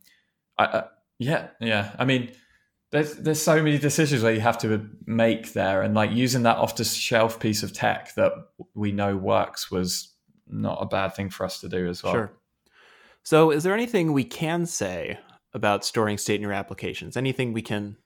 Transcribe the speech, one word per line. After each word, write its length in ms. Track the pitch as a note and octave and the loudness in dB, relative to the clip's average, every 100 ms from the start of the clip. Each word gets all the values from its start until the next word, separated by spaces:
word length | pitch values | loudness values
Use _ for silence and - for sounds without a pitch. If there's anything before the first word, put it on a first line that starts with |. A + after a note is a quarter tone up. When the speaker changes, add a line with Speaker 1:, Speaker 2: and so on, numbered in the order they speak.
| _ _ _ _ _ - | _ _ _ _ _ 0
Speaker 1:
I, 60 | |
I, 200 | - G#2+ - _ _ - | 2 0 -4 _ _ -6
yeah, 280 | A#2+ D#3+ - - | -2 -2 -4 -6
yeah. 340 | A#2 G#2 G#2 - | 0 0 -2 -2
I 80 | |
mean, 280 | B2+ B2+ A#2 - _ _ _ _ - | 0 0 -2 -12 _ _ _ _ -2
there's, 240 | D3 D3+ | 0 0
there's 260 | - D#3 D3+ | -2 -2 0
so 220 | F3 D#3 | 4 4
many 160 | D3+ D3 | 4 2
decisions 440 | C#3+ E3 D3 C3 | 2 2 2 4
where 80 | A2+ | 4
you 80 | A2 | 4
have 180 | A#2 A2+ | 2 2
to 260 | A2+ G#2+ G#2+ - - | 0 0 -2 -12 -2
make 460 | A2+ A2+ A2 - | 2 4 2 -4
there, 300 | G#2 F#2+ G2 | -2 0 2
and, 120 | G#2 | 2
like, 160 | G#2+ G#2 | 2 2
using 320 | A#2 B2+ B2+ | 2 2 2
that 140 | A#2 - | 2 2
off-the-shelf 840 | A#2 - A2 - - A#2 A2+ - | 0 -2 -4 -2 0 2 2 0
piece 240 | A2+ G#2+ | -2 -2
of 100 | G2 | -4
tech 400 | - A#2+ - - - | -2 -2 -2 -4 0
that 160 | F#2+ - - - - | 0 0 -12 -20 -14
we 160 | G#2+ G#2 | -4 -2
know 260 | G2+ G2+ G2 | 0 0 0
works 540 | G2 G2+ - - - | 2 2 0 -6 -6
was 420 | F#2 F2+ - - _ _ _ - | -2 -2 -4 -8 _ _ _ -12
not 300 | G#2 G#2 D#2 | -6 -4 -4
a 40 | G2+ | -4
bad 280 | G2+ F#2+ | -2 -2
thing 160 | - G2 | -4 -8
for 140 | - | -6
us 160 | F#2 - | -8 -8
to 80 | F#2+ | -6
do 180 | F#2 F2+ | -4 -4
as 140 | F2+ | -4
well. 100 | F#2+ | -2
Speaker 2:
Sure. 180 | A2+ G#2 - _ _ _ _ - _ _ _ | -2 -4 -10 _ _ _ _ -20 _ _ _
So 280 | - D#3 D#3+ | 2 6 6
is 100 | D3+ | 4
there 120 | F3+ | 2
anything 380 | G#3 A#3+ G#3 D#3+ | 0 0 0 2
we 120 | C#3 | 2
can 420 | C3 - D#3 E3+ E3+ | 0 -4 -4 -2 -2
say 520 | - G2 F2+ - - - _ _ | -4 -4 -4 -8 -10 -14 _ _
about 320 | A2 G#2 G2+ | -2 2 2
storing 340 | - A#2+ G#2+ G#2 | 0 0 0 0
state 180 | - G#2 | 0 0
in 60 | |
your 100 | G#2 | 0
applications? 640 | G2 - G2 F#2+ - G#2+ A#2+ | -4 -6 -8 -8 -8 -8 -4
Anything 360 | C3+ B2+ B2 | -4 -2 -2
we 100 | A2 | -4
can 340 | - G#2 G#2 G#2 | -4 -6 -6 -14